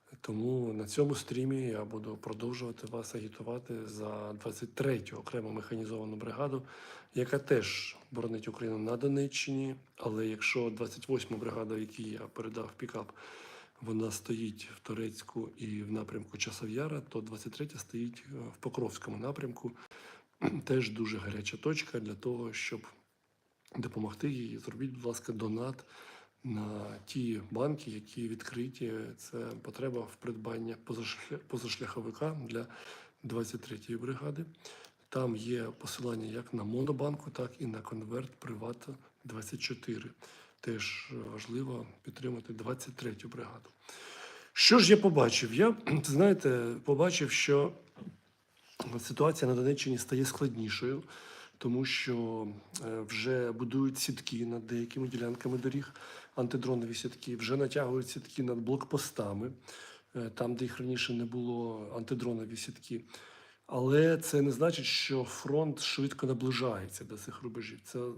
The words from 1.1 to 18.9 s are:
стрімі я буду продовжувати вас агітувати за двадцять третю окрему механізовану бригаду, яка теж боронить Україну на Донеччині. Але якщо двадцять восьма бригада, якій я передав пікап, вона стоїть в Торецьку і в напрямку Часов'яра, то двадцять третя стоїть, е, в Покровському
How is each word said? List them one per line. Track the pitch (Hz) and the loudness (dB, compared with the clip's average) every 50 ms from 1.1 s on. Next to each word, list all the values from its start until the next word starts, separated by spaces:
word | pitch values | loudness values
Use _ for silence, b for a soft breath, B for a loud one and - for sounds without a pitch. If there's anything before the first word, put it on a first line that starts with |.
| 139 | 4
стрімі | - - - 123 123 131 131 135 135 | 0 -2 -2 -2 0 2 2 2 2
я | 131 123 110 107 107 | 0 0 -2 -2 -4
буду | 104 113 107 104 110 107 107 | -4 -6 -6 -6 -6 -8 -8
продовжувати | - 113 107 107 117 117 120 123 123 117 117 - - 113 | -6 -8 -6 -4 -4 -4 -4 -4 -6 -8 -8 -10 -10 -8
вас | 117 117 113 - - | -6 -6 -6 -6 -6
агітувати | 120 107 107 - - 113 117 120 123 123 - 120 113 110 | -6 -8 -8 -10 -10 -8 -6 -6 -6 -6 -6 -8 -6 -6
за | 107 107 107 107 104 107 107 107 104 104 | -8 -8 -6 -6 -4 -4 -4 -6 -6 -8
двадцять | 107 - 113 107 - 120 113 - | -6 -6 -6 -6 -6 -8 -6 -2
третю | - 131 135 131 110 98 - - - | 0 2 2 2 0 -2 -6 -10 -10
окрему | - - - 120 110 107 | -8 -4 -4 -4 -2 -4
механізовану | 107 110 107 - 120 110 113 107 113 110 110 107 110 | -4 -6 -6 -4 -4 -4 -4 -2 -4 -4 -4 -4 -6
бригаду, | 107 - 113 107 117 143 143 135 131 131 B B B B B B B B B B | -6 -6 -4 -2 -2 -2 0 0 -2 -4 B B B B B B B B B B
яка | 123 123 123 - 139 | 0 0 2 2 2
теж | 139 - 143 120 101 - - - - - - - - - | 4 6 6 6 6 4 -2 -4 -4 -6 -10 -12 -14 -10
боронить | - 117 117 117 113 110 110 113 | -6 -4 -2 -2 -2 -4 -4 -6
Україну | 110 - 120 113 110 107 | -6 -4 -2 -2 -2 0
на | 107 113 120 117 | 0 0 0 2
Донеччині. | 131 143 139 139 139 139 139 - - 143 135 135 135 135 131 131 - - _ - | 4 4 4 4 2 2 0 -2 -2 0 0 0 0 0 -2 -6 -10 -18 _ -6
Але | - 117 107 107 113 110 | -4 -2 0 0 0 0
якщо | 110 107 - - - 131 120 117 | 0 0 2 2 2 4 2 2
двадцять | 107 107 117 101 - - - - | 0 -2 -4 -4 -6 -6 -2 0
восьма | 135 120 107 - 117 107 | 0 0 0 0 -4 -4
бригада, | 107 113 107 113 110 107 113 110 | -2 -2 -2 -2 -2 -2 -2 -2
якій | 107 107 - - 113 110 | -4 -4 -6 -6 -6 -6
я | 107 107 | -6 -8
передав | 110 110 - - 113 110 107 113 110 113 - - | -8 -10 -8 -8 -8 -6 -6 -6 -8 -8 -8 -10
пікап, | 131 120 - 113 101 - - B B B B B B B B B B B B - | -8 -8 -6 -6 -8 -8 -12 B B B B B B B B B B B B -10
вона | - 110 110 110 110 110 | -6 -2 0 0 0 0
стоїть | 101 - - - 117 113 113 107 104 - - - 110 | -2 -4 -4 -2 -2 -2 -2 -4 -4 -6 -12 -14 -16
в | - | -12
Торецьку | - - 110 110 113 107 104 - - - - 117 113 110 - - | -8 -6 -4 -4 -4 -4 -6 -8 -12 -8 -6 -6 -6 -6 -6 -8
і | 123 107 107 104 | -6 -4 -4 -4
в | 104 104 | -2 -2
напрямку | 107 110 107 - - 110 104 - - 104 | -2 -2 -4 -4 -6 -8 -8 -8 -6 -4
Часов'яра, | - - - - - 107 107 127 147 156 151 143 - - | -4 -4 -4 -4 -4 -4 -2 -2 -2 -2 -2 -4 -6 -6
то | - 117 | -6 -6
двадцять | 107 110 110 107 - 113 107 | -6 -6 -8 -10 -10 -8 -6
третя | - - - - 110 | -6 -6 -6 -6 -10
стоїть, | 101 - - 117 117 120 117 - - 135 | -10 -8 -6 -4 -4 -4 -6 -10 -14 -12
е, | 139 131 117 117 117 | -10 -10 -10 -10 -10
в | - | -8
Покровському | - 127 - - 120 107 | -8 -4 -2 0 -2 -2